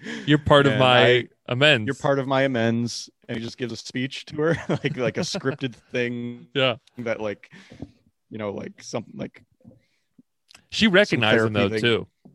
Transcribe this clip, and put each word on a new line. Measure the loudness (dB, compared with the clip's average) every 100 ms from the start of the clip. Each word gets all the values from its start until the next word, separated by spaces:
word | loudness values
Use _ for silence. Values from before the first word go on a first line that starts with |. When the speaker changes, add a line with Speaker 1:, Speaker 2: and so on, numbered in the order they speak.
| -12 -6 2
Speaker 1:
"You're | 2
part | 6 6 6
of |
Speaker 2:
and | 4
Speaker 1:
my | 4 6 6
Speaker 2:
I, | 4 0 _ -6
Speaker 1:
amends." | 2 4 2 0
Speaker 2:
"You're |
part | -2 0 0
of | 0
my | 0
amends." | 0 2 0 0 -2 -8 -14 _ -12
And | -10
he |
just | -10 -10
gives | -10
a | -10
speech | -10 -8 -8 -10 -12
to | -4
her, | -2 -2
<laughs> | -4 -4
like, | -4 -4
like | -4 -4
a |
scripted | -6 -6 -6 -4 -8
Speaker 1:
<laughs> | -10 _
Speaker 2:
thing | -4 -4 -6 -10 -12 -8
Speaker 1:
Yeah. | -2 -2 -2 _ -10
Speaker 2:
that, | -6 -6
like, | -6 -10 _ -20 -20 -18 -18 _ _ _ _
you | -10
know, | -8
like, | -8 -12 -16
something | -12 -10 -10 -12
like | -14 -16 _ _ -20 _ _ _ _ _ _ _ _ -20 _
Speaker 1:
She | 0 4
Speaker 2:
some |
Speaker 1:
recognized | 4 4 2 2 4 2
him, |
though, | 0 0
Speaker 2:
therapy |
thing. | 0
Speaker 1:
too. | 0 0 -4 _ -20